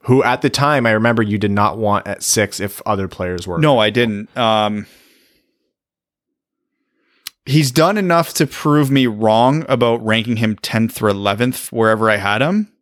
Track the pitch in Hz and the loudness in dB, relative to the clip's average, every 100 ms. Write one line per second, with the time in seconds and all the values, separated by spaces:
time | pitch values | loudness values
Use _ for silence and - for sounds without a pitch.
0 | - 131 120 131 147 - 143 147 117 110 | 2 2 2 0 -2 0 0 2 2 2
1 | 113 117 107 104 104 101 104 92 107 101 | 2 2 0 0 0 0 0 0 -2 -2
2 | - 98 - - 101 - 98 - - 101 | -4 -8 -4 -2 -2 -4 -10 -8 -6 -4
3 | 95 - 90 90 95 85 151 127 107 107 | -4 -6 -6 -6 -6 -2 2 2 2 2
4 | 120 101 107 - 113 110 107 104 101 _ | -2 -2 -10 -2 0 2 0 -4 -10 _
5 | _ _ _ _ _ _ _ _ _ _ | _ _ _ _ _ _ _ _ _ _
6 | _ _ _ _ _ _ _ _ _ _ | _ _ _ _ _ _ _ _ _ _
7 | _ _ - _ - 143 143 127 165 214 | _ _ -20 _ -2 0 2 2 2 2
8 | 190 170 160 - 147 - 156 147 139 135 | 2 0 0 -2 -4 -2 0 2 2 2
9 | 123 107 110 110 123 147 - 127 120 117 | 0 0 2 4 4 2 -2 0 2 0
10 | 110 113 113 113 113 104 - 117 113 - | 0 -2 0 -2 -2 -2 -4 -2 -2 0
11 | 107 101 101 101 123 123 - 113 110 110 | -2 0 -2 0 -2 -4 -8 0 2 2
12 | 110 104 101 104 143 202 208 _ | 2 0 0 0 0 0 -4 _